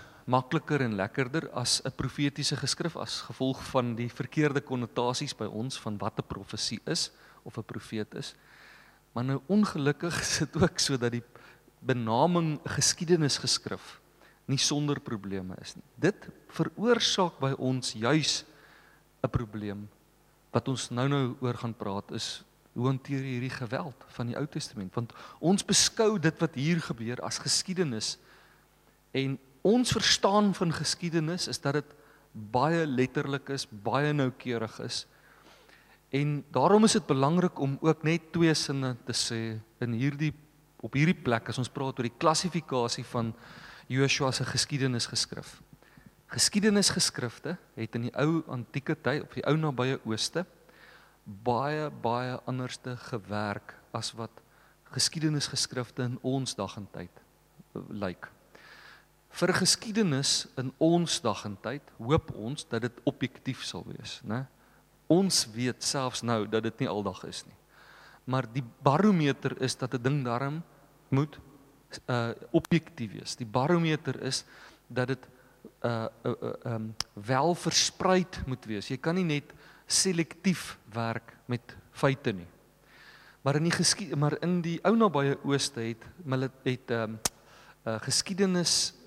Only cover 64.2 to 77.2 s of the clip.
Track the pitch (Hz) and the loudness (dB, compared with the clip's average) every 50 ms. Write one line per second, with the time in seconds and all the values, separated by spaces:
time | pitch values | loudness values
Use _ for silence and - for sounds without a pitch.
64.2 | - - 107 123 139 - _ _ _ _ _ _ _ _ _ _ _ - 156 180 | -8 -6 -6 -6 -6 -10 _ _ _ _ _ _ _ _ _ _ _ 4 4 4
65.2 | 196 185 - - - 117 104 117 127 123 113 - - - - 143 131 127 - - | 4 4 2 0 0 -2 -4 -2 -2 -2 -2 -2 -4 -2 -2 -2 -2 -2 -4 -4
66.2 | 117 120 120 110 104 107 107 110 110 113 - - 135 95 90 104 101 98 92 - | -2 0 0 0 0 2 0 0 0 0 -2 -2 -2 -2 -2 -2 -2 -4 -4 -6
67.2 | - - - - - - - - _ _ _ - - - - - - - - - | -10 -12 -12 -12 -14 -16 -20 -20 _ _ _ -20 -20 -20 -20 -20 -20 -20 -20 -14
68.2 | - 131 127 131 127 113 113 135 131 117 - - - 143 135 160 196 214 196 170 | -6 -2 -2 -2 -2 -2 -4 -6 -6 -6 -8 2 4 4 6 8 6 6 6 6
69.2 | 151 139 131 - - 131 - - 131 127 - - 135 123 - 127 120 131 147 147 | 6 4 2 2 0 -4 -2 0 -2 -2 -2 -2 -4 -4 -2 0 0 2 0 2
70.2 | 131 123 117 120 135 139 151 165 170 - - - - - _ _ _ - 135 135 | 0 0 -2 -2 -2 -2 -4 -6 -8 -12 -18 -20 -20 -20 _ _ _ 0 2 2
71.2 | 151 156 - - - - - - - - _ _ _ - - - - - 127 120 | 2 0 -4 -16 -20 -20 -20 -20 -20 -20 _ _ _ -16 -16 -14 -6 -2 -2 0
72.2 | 117 117 110 - - - - 165 - - 175 160 - - - - 117 101 101 104 | 0 -2 -4 -8 -8 0 0 0 2 4 0 0 0 -2 -10 -8 -8 -8 -8 -10
73.2 | - - - - 123 110 104 127 127 156 175 170 165 165 156 147 - 135 127 113 | -10 -10 -8 -8 -8 -2 0 0 2 4 4 2 4 2 0 0 -2 -4 -6 -4
74.2 | - 131 131 - - - - - - - - - _ - 123 123 123 123 135 131 | -4 -4 -4 -4 -6 -8 -20 -20 -20 -20 -20 -20 _ -8 -4 -2 0 0 -2 -4
75.2 | - - - - - - - _ - - _ _ - 120 117 113 113 113 - - | -6 -20 -20 -20 -20 -20 -20 _ -20 -20 _ _ -4 -2 -2 -2 -4 -6 -8 -6
76.2 | - 123 117 - - 117 - - - 120 120 113 110 110 110 - - - - 104 | -4 -4 -4 -4 -4 -8 -8 -6 -6 -6 -6 -6 -6 -8 -8 -10 -10 -10 -10 -10